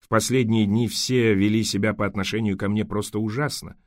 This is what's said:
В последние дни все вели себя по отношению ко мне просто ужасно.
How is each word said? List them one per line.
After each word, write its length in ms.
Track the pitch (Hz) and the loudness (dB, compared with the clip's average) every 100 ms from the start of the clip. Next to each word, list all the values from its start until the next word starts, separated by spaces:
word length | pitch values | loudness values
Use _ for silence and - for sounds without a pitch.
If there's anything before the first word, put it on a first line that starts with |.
В 60 | _ | _
последние 600 | 113 104 131 113 113 104 | 0 2 0 2 2 4
дни 200 | 107 117 | 2 0
все 460 | - - 127 113 | -2 0 2 4
вели 300 | 98 101 110 | 4 4 2
себя 320 | 104 101 107 107 | 0 0 -2 0
по 100 | 104 | -4
отношению 540 | 98 95 107 107 98 | -2 -4 -2 -2 -2
ко 100 | 101 | -2
мне 160 | 104 104 | -2 -2
просто 320 | 101 104 107 | -4 -4 -4
ужасно. 580 | 110 113 147 - - - | -4 -4 -4 -6 -12 -20